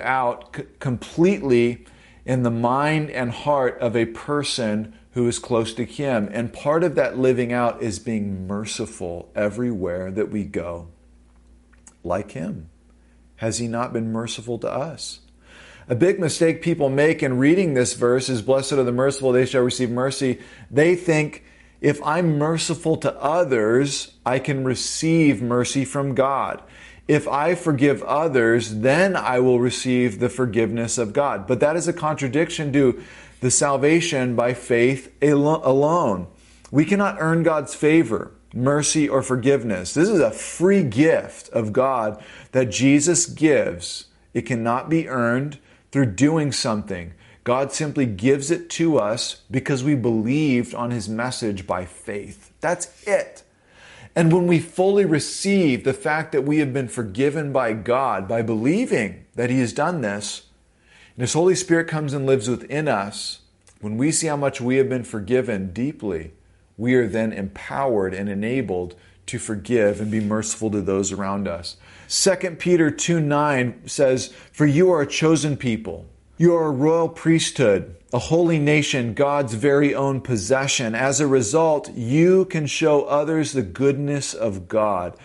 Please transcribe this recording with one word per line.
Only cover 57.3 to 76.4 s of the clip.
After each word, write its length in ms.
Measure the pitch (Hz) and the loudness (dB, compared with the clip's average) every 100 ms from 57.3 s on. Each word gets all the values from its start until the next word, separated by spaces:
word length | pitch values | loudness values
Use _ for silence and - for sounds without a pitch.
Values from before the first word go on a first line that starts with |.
| 151 147 | 0 -2
by 220 | 135 117 | -2 -2
God 520 | 110 98 127 131 98 98 | -2 0 0 0 -2 -2
by 140 | 117 | -2
believing 840 | 113 110 127 196 262 165 101 90 - | -2 0 0 0 0 -2 -2 -8 -12
that 160 | - 123 | -6 -2
he 100 | 131 | 0
has 140 | 117 | 0
done 260 | 139 156 175 | -2 -2 -2
this, 440 | 107 101 - - - _ _ _ _ _ - | -4 -6 -8 -12 -18 _ _ _ _ _ -20
and 80 | - | -6
his 100 | 123 | -2
Holy 220 | 156 180 | 2 2
Spirit 340 | 185 - 165 165 | 2 2 2 2
comes 240 | 156 147 | -4 -4
and 140 | 143 135 | -2 2
lives 200 | 131 113 | 2 2
within 420 | 120 - 143 151 | -4 -4 -4 0
us, 500 | 107 101 - - - _ _ _ _ | -2 -2 -8 -12 -14 _ _ _ _
when 160 | 104 110 | -8 -2
we 160 | 151 | 0
see 140 | 156 160 | 0 -2
how 100 | 143 | -2
much 240 | 135 - | -2 -2
we 160 | 123 131 | 0 2
have 120 | 127 | 2
been 120 | 127 | -2
forgiven 680 | 101 110 98 127 123 101 95 | -6 -8 0 0 0 -4 -6
deeply, 600 | 90 135 147 107 82 78 - _ _ _ - | -4 -6 -4 -6 -6 -10 -18 _ _ _ -6
we 180 | 117 | 2
are 120 | 127 113 | 2 2
then 260 | 110 110 | 0 -2
empowered 800 | 101 98 - - 139 135 107 95 | -4 -8 -10 -10 -4 0 0 -2
and 160 | 92 101 | -4 -6
enabled 640 | 101 110 131 104 90 87 - _ _ | -4 -2 -4 -2 -4 -6 -12 _ _
to 140 | - 117 | -12 -10
forgive 600 | - 104 98 120 104 104 | -6 -8 0 2 4 2
and 120 | 107 | -2
be 100 | 110 | -2
merciful 500 | 104 110 104 - 110 | 0 -2 -4 -4 -2
to 120 | 104 | -2
those 300 | 95 95 92 | 0 0 -2
around 360 | 95 98 101 95 | -4 -4 -4 -6
us. 300 | 85 85 - - - - | -8 -12 -18 -20 -20 -8
Second 520 | - 196 180 190 156 | 0 2 0 -4 -4
Peter 320 | 180 175 156 | 2 4 4
two 280 | - - 170 | 0 0 0
nine 580 | 147 147 147 131 123 - - | 2 2 2 2 0 -4 -8
says, 440 | - 135 127 - - - | 2 2 2 -2 -14 -18
"For 140 | - 151 | 2 4
you 260 | 143 185 | 6 6
are 80 | 165 | 4
a 60 | 143 | 0
chosen 500 | - 156 156 151 139 | 0 2 4 2 -2
people. 480 | 127 110 92 82 - - _ | -2 -2 -6 -12 -14 -20 _
You 180 | - | 2